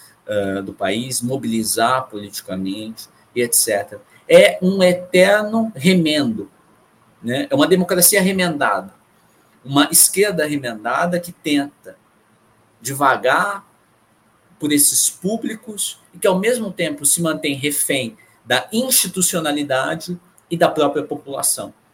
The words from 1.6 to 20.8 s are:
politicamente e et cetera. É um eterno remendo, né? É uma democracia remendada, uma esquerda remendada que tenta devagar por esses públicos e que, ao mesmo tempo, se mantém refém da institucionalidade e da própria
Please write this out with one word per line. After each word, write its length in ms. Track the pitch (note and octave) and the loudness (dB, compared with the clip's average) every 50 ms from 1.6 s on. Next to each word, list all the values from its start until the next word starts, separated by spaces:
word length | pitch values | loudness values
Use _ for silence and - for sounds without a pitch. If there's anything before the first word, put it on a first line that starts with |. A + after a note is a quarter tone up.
| G#2+ G#2+ - A2+ A2+ A#2+ B2+ C3 C3 - | -2 -2 0 0 2 2 2 0 -4 -6
politicamente 1000 | G#2+ G#2 G#2 G2+ - - - - F#2 F#2+ F#2+ F#2+ G2 G#2+ G#2+ A2 A2+ - - - _ _ _ _ - | -12 -14 -12 -12 -14 -14 -12 -10 -8 -6 -4 -6 -6 -6 -8 -12 -14 -16 -18 -20 _ _ _ _ -4
e 60 | A#2+ | -2
et 120 | A#2+ A#2 - | -2 0 0
cetera. 480 | - - A#2 G#2 G2+ G2+ - G#2 G2 - _ _ - _ - | 0 0 0 0 -2 -2 -6 -12 -18 -20 _ _ -10 _ 8
É 320 | D#3 F3 G3 G3+ - - | 8 8 8 8 4 2
um 220 | F#3 F#3 G3 G3 F#3 | 0 0 2 4 4
eterno 880 | F3+ F3 F3 - - - F#3 F#3 G3 G3+ G#3+ G#3+ G#3+ A3 A3+ A3 A3 - | 2 2 2 -2 2 4 4 6 6 6 2 2 0 0 0 -2 -2 -4
remendo, 720 | C#3 C3 F3 F#3+ F3+ E3 D#3 D3+ D3+ C#3 A#2+ A2 - - - _ _ _ _ _ _ _ _ _ _ _ _ _ _ | 0 2 4 4 4 4 2 2 0 0 0 -2 -4 -6 -12 _ _ _ _ _ _ _ _ _ _ _ _ _ _
né? 260 | - A#2 B2 C#3 C#3+ - | -6 -4 -2 -2 -2 0
É 60 | C#3+ | 2
uma 120 | C#3+ D3+ D#3 | 2 4 4
democracia 540 | F3+ F3+ F3+ F3 F#3+ F3+ F3 - - G3+ | 4 2 2 2 2 2 2 4 4 4
remendada, 720 | F#3 F#3+ G3 F#3+ F3+ F3 D#3+ C#3+ C3 A2+ G2+ F#2+ F#2 G2 - _ _ _ _ _ _ _ _ _ _ _ _ _ - | 4 2 2 2 0 0 0 0 0 0 0 -2 -4 -8 -18 _ _ _ _ _ _ _ _ _ _ _ _ _ -8
uma 240 | C3+ C#3 C#3+ D3+ D3+ | -2 2 2 2 4
esquerda 540 | E3+ - - - - F#3+ G3+ G#3 F#3+ E3 D3+ | 4 2 2 4 4 2 2 2 2 0 0
remendada 720 | D3+ D3 C#3+ C3 A#2+ A2+ G#2+ A2 - B2+ C#3+ E3+ F3 F3+ F3 | 0 -2 -4 -4 -6 -8 -6 -4 -4 -2 0 0 0 0 -2
que 120 | F3 F3 | -4 -6
tenta 680 | F3 _ - D#3+ D3 C#3+ C#3+ D3 - _ - - - _ _ _ _ _ _ _ _ _ _ _ _ _ _ _ _ _ | -14 _ -4 0 0 0 0 -2 -8 _ -20 -20 -20 _ _ _ _ _ _ _ _ _ _ _ _ _ _ _ _ _
devagar 840 | - C3 C#3 C3+ C#3+ C3+ B2+ A2+ - B2+ C#3 D#3+ F#3 G3+ G3+ G3 - _ _ _ _ _ _ _ _ _ _ _ _ _ _ _ _ _ _ - | -10 -8 -4 0 2 2 2 2 2 2 2 2 2 0 -4 -8 -10 _ _ _ _ _ _ _ _ _ _ _ _ _ _ _ _ _ _ -6
por 120 | D3+ C#3+ | -2 0
esses 380 | D3+ C#3+ C#3+ - - - - - | 2 4 2 2 2 2 0 -2
públicos 880 | - - - C#4+ D#4+ E4 - - A3 A3 - A3 G#3+ G3 - - - - _ _ - | -4 -2 -4 -2 -2 -2 -4 -6 -8 -8 -12 -14 -10 -8 -8 -8 -8 -12 _ _ -18
e 60 | F3 | -12
que, 80 | - G3+ | -6 -4
ao 100 | F#3 F#3 | -4 -2
mesmo 340 | G3 A3+ B3+ B3 A3 G3 | 0 -2 -2 -2 -4 -8
tempo, 340 | F3 - E3+ D#3 D3 C#3+ C#3+ | -6 -6 -6 -6 -6 -4 -2
se 160 | C3 - E3 | -2 -2 0
mantém 340 | E3+ D#3+ D#3 D#3+ D#3 D3 C#3 | -2 -2 -4 -4 -4 -4 -4
refém 600 | C3+ C3+ D3 D3 - - - D3 C3+ B2 A2+ - - _ _ _ _ _ | -4 -4 -4 -4 -4 -2 -2 -2 -2 -4 -6 -10 -16 _ _ _ _ _
da 220 | A#2 B2 B2+ - - | -2 -2 -2 -2 -2
institucionalidade 1500 | - A3+ C4 C4 B3+ - - F#3+ F3 F#3+ F3+ - - F3 D#3+ D3+ D3 D3 D3 C#3 C3 C3 C#3 D3+ D#3+ E3 - - F3+ F3 _ _ _ _ _ - | -4 -4 -2 0 0 0 -2 -2 -2 -2 -2 -2 -2 -2 -2 -2 -2 -2 -2 -2 -2 -2 -2 -2 -4 -6 -8 -10 -12 -12 _ _ _ _ _ -6
e 60 | F3 | -2
da 140 | E3 F3 D#3 | 2 2 2
própria 340 | - - | 2 2